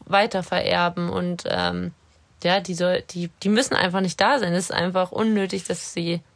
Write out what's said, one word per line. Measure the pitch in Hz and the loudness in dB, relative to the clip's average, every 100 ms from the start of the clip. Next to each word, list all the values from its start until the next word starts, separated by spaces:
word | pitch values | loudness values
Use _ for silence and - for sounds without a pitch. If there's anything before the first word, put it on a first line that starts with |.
| - | 0
weiter | 196 226 196 | 2 2 0
vererben | 180 180 - 175 175 175 175 | -2 -2 2 2 0 0 -4
und, | 185 180 175 - | -2 -4 -4 -4
ähm, | 180 - 180 180 - _ _ _ _ | -2 -2 -2 -6 -8 _ _ _ _
ja, | 175 190 | 0 0
die | 180 170 | 0 -2
soll, | 180 180 - | 0 0 -2
die, | 180 170 - | -8 -8 -4
die | 196 | 2
müssen | 214 269 - | 2 2 0
einfach | 185 185 | 0 0
nicht | 185 - | -2 2
da | 202 277 | 2 4
sein. | 185 | 2
Es | 175 185 | 0 0
ist | |
einfach | - 175 185 180 | -2 0 0 0
unnötig, | - 220 214 196 190 - | 0 2 2 0 -4 -4
dass | 175 - | -6 -6
sie, | - 170 170 - | -4 -2 -2 -6